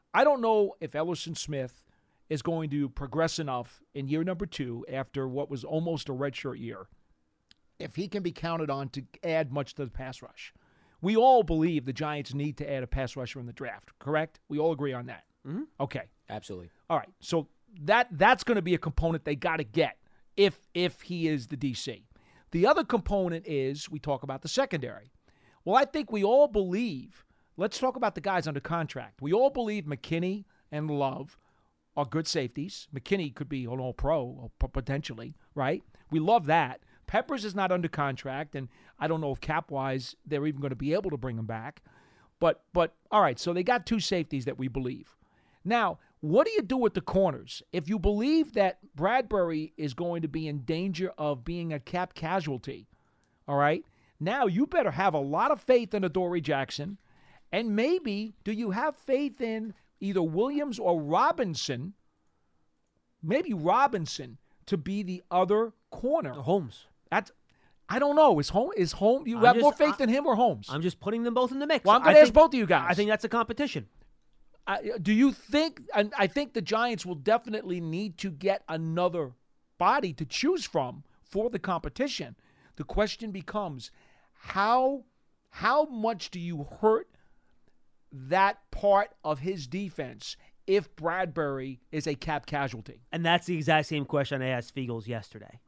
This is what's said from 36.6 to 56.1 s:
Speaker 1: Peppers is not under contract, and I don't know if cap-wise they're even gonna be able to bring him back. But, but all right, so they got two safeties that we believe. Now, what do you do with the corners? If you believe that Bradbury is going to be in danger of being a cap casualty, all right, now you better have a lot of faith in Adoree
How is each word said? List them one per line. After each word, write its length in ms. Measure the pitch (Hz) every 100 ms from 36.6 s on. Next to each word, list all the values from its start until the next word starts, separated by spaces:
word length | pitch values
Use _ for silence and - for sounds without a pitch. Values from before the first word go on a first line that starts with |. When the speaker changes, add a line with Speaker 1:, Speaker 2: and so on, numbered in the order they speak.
| 131 139 _ _ -
Speaker 1:
Peppers 380 | 214 - 269
is 100 | 208
not 180 | 190 185
under 160 | 180 165
contract, 680 | - 139 127 135 135 151
and 140 | 139 127 - - -
I 80 | 156
don't 120 | 160
know 120 | 147
if 80 | 127
cap-wise 760 | - 160 - 139 135 135 123 - -
they're 200 | 147 151
even 140 | 139
gonna 140 | 139 123
be 160 | 139
able 180 | 175 190
to 60 | 139
bring 220 | 127 113
him 80 | 110
back. 360 | 113 123 - _ _ _ _ _ _
But, 260 | 170 - _
but 220 | 175 165 - _
all 120 | 214
right, 160 | 160 117
so 140 | 175
they 100 | 175
got 240 | 180 240 -
two 140 | 226
safeties 440 | - 180 156 139
that 140 | 123 -
we 100 | 131
believe. 480 | 135 127 127 - _ _ _ _ _
Now, 340 | 180 240 196 156 _ _
what 260 | 151 254 453
do 60 |
you 100 | 427
do 140 | 196 262
with 180 | 226
the 60 | 180
corners? 600 | - 190 185 127 - - -
If 160 | 175 151
you 100 | 214
believe 540 | 190 208 262 320 302
that 260 | 208 190 - -
Bradbury 800 | 139 185 254 214 208 170 156 156 -
is 180 | 151
going 280 | 127 175 170
to 60 | 160
be 180 | 160 156
in 160 | 147
danger 480 | 120 160 190 165 185 -
of 260 | 151 135
being 280 | 117 175 165
a 80 | 147
cap 340 | - 180 180
casualty, 720 | - 165 190 151 127 - - - _ _ _ _ _ -
all 80 | 143
right, 280 | 147 165 - _ _ _
now 260 | 160 269 220
you 200 | 180 294
better 240 | 349 202
have 220 | 135 196
a 40 | 151
lot 300 | 139 160 262
of 100 | 277
faith 320 | - 247 214
in 100 | 208
Adoree 360 | 185